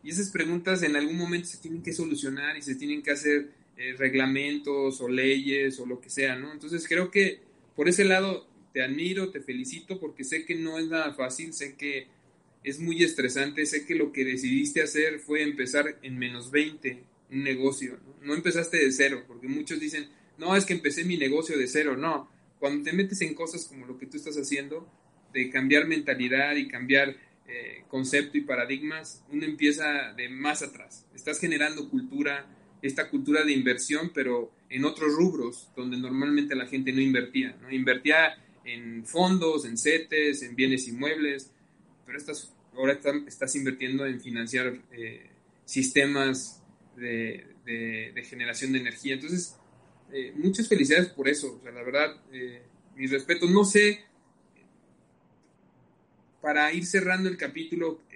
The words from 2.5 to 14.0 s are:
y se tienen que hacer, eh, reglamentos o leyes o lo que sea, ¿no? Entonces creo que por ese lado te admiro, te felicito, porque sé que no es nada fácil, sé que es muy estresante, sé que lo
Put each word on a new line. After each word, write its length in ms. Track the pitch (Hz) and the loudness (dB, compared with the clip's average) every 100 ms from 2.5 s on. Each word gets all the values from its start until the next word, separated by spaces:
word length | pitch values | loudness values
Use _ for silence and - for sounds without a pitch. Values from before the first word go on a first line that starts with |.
| 156 | -6
y 60 | |
se 140 | 139 131 | -6 -6
tienen 280 | 147 147 | -4 -4
que 80 | 147 | -2
hacer, 400 | 143 147 147 143 _ _ - | 0 2 2 0 _ _ -10
eh, 180 | 127 131 | -10 -2
reglamentos 1040 | 135 131 131 135 143 147 143 139 135 131 | 2 2 2 2 0 -4 -2 0 0 -2
o 80 | 123 | -2
leyes 680 | 127 135 135 139 139 139 131 | 2 4 4 2 2 0 -2
o 40 | 123 | -8
lo 140 | 123 | -8
que 100 | - | -6
sea, 280 | - 135 127 | 0 0 0
¿no? 160 | 143 | -8
Entonces 340 | 151 151 165 165 | -12 -6 -6 0
creo 240 | 165 180 | 0 4
que 300 | 202 190 - - _ _ - | 4 4 0 -14 _ _ 2
por 140 | 151 | 4
ese 160 | 180 196 | 6 6
lado 420 | 190 196 180 - _ _ | 6 4 -2 -8 _ _
te 80 | 131 | -4
admiro, 500 | 127 143 175 190 190 | -2 -2 -2 -2 -4
te 100 | 143 | -6
felicito, 580 | 131 127 127 165 - 190 | -8 -6 -6 -10 -10 -8
porque 240 | 156 - | -8 -8
sé 220 | 135 160 160 | -6 -6 -4
que 100 | 170 | -4
no 240 | 160 160 | -4 -4
es 80 | 160 | -2
nada 260 | 160 151 | 0 -2
fácil, 380 | 143 127 - 165 | -2 -4 -4 -8
sé 220 | 160 143 135 | -8 -10 -8
que 320 | 143 139 - _ _ _ _ _ | -6 -6 -8 _ _ _ _ _
es 160 | 139 139 | -8 -4
muy 240 | 165 165 | -2 4
estresante, 600 | 165 - 127 135 143 147 147 | 4 4 -2 0 -2 -2 -2
sé 200 | 151 - | -2 -2
que 100 | |
lo 160 | 160 | 0